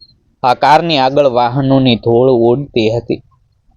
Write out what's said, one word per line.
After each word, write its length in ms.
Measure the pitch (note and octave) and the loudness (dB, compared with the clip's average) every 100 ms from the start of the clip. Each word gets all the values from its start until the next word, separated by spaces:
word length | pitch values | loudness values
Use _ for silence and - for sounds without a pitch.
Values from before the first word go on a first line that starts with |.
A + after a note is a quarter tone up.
| - _ _ _ | -20 _ _ _
આ 120 | B2+ | -4
કારની 440 | B2 C#3 D#3 E3+ D3+ | 0 2 2 2 -2
આગળ 280 | C3 C#3 C#3+ | 0 0 0
વાહનોની 720 | A#2+ A#2+ C3 C3+ C3+ C3 A2+ | 0 -2 -2 0 0 2 0
ધૂળ 340 | A#2 A#2 C3 | 0 0 2
ઉડતી 680 | B2+ A#2 B2+ C#3+ B2 A2 A#2 | 2 2 0 -4 -4 -2 -4
હતી. 260 | A2 - - _ _ _ _ | -6 -10 -10 _ _ _ _